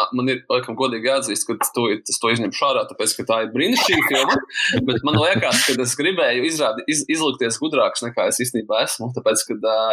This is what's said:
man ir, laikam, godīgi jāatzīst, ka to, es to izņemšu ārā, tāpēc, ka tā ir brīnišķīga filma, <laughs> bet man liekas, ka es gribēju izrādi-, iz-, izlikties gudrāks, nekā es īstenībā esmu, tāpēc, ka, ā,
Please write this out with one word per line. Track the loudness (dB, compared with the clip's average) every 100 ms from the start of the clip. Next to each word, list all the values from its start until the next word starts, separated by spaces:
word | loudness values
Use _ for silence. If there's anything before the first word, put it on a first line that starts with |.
| 2
man | 0 0
ir, | -2 0
laikam, | -2 0 -2
godīgi | -2 0 0
jāatzīst, | 0 0 -4 -2
ka | -2 -2
to, | 0 0
es | 0 -2 -2
to | 0
izņemšu | 2 0 0 0
ārā, | 2 -2
tāpēc, | -2 -4 -2
ka | 0
tā | 0
ir | 0
brīnišķīga | 0 2 2 2 2 2
filma, | 2 2 0 -2 -4
<laughs> | -2 0 0
bet | 0
man | 2 2
liekas, | 4 2 2 2 2
ka | 0
es | 0 0
gribēju | -2 2 2 2 0
izrādi-, | 0 0 -2 -2
iz-, | -4 -2
izlikties | 0 0 0 -2 -2
gudrāks, | -2 2 2 0 -4
nekā | 0 0
es | 0
īstenībā | -2 -4 -2 0 0
esmu, | -2 -6
tāpēc, | -2 0 0 -2
ka, | -4
ā, | 0 0 0